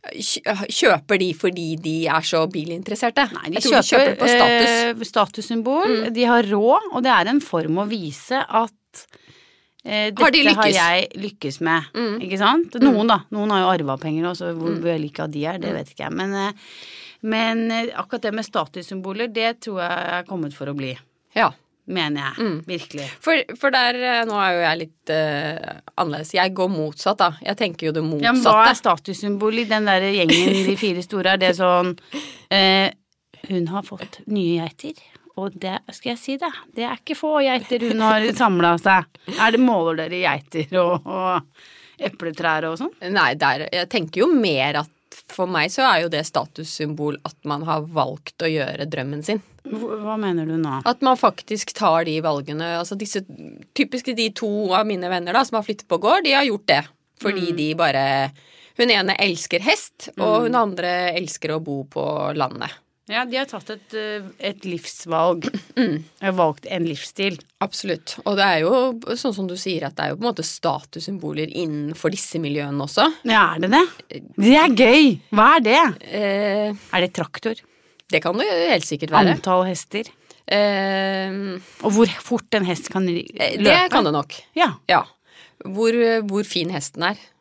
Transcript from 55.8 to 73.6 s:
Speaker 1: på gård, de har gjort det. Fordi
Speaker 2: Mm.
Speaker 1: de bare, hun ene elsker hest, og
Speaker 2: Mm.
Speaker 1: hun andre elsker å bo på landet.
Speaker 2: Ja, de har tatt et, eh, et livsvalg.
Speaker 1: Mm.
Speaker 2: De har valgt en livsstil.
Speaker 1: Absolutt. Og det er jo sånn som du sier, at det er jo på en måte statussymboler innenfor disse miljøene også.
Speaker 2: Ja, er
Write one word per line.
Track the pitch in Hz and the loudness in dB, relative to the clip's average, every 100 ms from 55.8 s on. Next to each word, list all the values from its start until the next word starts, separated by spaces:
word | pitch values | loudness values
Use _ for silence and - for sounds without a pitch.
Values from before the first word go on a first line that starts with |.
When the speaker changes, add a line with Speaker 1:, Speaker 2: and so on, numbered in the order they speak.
| - | -2
Speaker 1:
på | 175 | 0
gård, | 202 359 | 4 2
de | 311 | 4
har | 277 | 2
gjort | 277 208 - | 2 -2 2
det. | 143 147 _ _ _ | 2 0 _ _ _
Fordi | 208 196 170 | -4 -2 -4
Speaker 2:
Mm. | 165 | -2
Speaker 1:
de | 151 | -2
bare, | 160 160 135 135 135 135 - _ - - - | 0 0 2 0 0 -2 -6 _ -20 -16 -2
hun | 240 | 2
ene | 214 185 196 | 4 2 0
elsker | 202 170 - 170 | 0 -2 -4 -2
hest, | 214 415 - _ - - | 0 0 -2 _ -16 -4
og | 208 214 | 0 2
Speaker 2:
Mm. | |
Speaker 1:
hun | 240 | 2
andre | 247 214 175 175 180 180 170 | 2 0 -2 -4 -2 -2 -2
elsker | 175 - 156 156 | -6 -8 -6 -4
å | |
bo | 160 139 | -4 -8
på | 139 - 143 151 143 147 | -8 -6 -4 -2 -4 -2
landet. | 131 - 123 - _ _ - | -4 -4 -10 -12 _ _ -6
Speaker 2:
Ja, | 220 247 | -4 -4
de | 254 | -6
har | 269 | -6
tatt | 208 - | -10 -14
et, | 214 _ | -16 _
eh, | 220 214 214 190 - | -10 -8 -8 -12 -10
et | 202 196 | -10 -8
livsvalg. | 190 175 - - 165 160 170 165 - 202 - - | -8 -8 -10 -14 -4 2 2 2 -4 -8 -6 -2
Speaker 1:
Mm. | 226 156 160 _ | 0 -2 -8 _
Speaker 2:
De | |
har | 196 | -4
valgt | 185 160 143 - | 2 0 0 -8
en | 185 165 | -4 -4
livsstil. | 143 - - 196 165 _ _ | -4 -10 -4 -4 -4 _ _
Speaker 1:
Absolutt. | 196 - 202 165 - - | -6 -6 -6 -6 -8 -8
Og | - 196 | -4 0
det | |
er | 196 165 | 2 2
jo | 165 254 262 233 - | 2 2 0 -4 -8
sånn | 240 262 | -4 -4
som | 202 190 | -4 -6
du | 180 | -6
sier, | 190 170 | -6 -6
at | 147 160 | -6 -4
det | - | -4
er | |
jo | 151 | -2
på | 233 | -4
en | |
måte | 220 | -4
statussymboler | 156 - 160 143 - 165 165 196 156 151 156 | -8 -4 -4 -4 -8 -14 -10 -8 -8 -6 -6
innenfor | - 170 147 147 156 160 | -6 -6 -4 -8 -4 -4
disse | 151 - 165 | -4 -6 -4
miljøene | 151 147 143 143 | -4 -4 -4 -4
også. | 143 - 285 320 | -2 2 2 2
Speaker 2:
Ja, | 240 220 170 | 0 4 4
er | 160 | 2